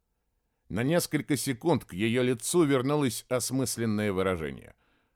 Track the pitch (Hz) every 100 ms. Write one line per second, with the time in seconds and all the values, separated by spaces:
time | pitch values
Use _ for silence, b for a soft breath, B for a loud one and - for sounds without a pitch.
0 | _ _ _ _ _ _ - 95 127 170
1 | - 147 - 127 - 120 160 127 - 90
2 | 113 120 127 123 - 175 151 135 131 147
3 | 135 110 - 127 - 131 127 - 113 104
4 | 107 92 95 87 73 62 - - _ _
5 | _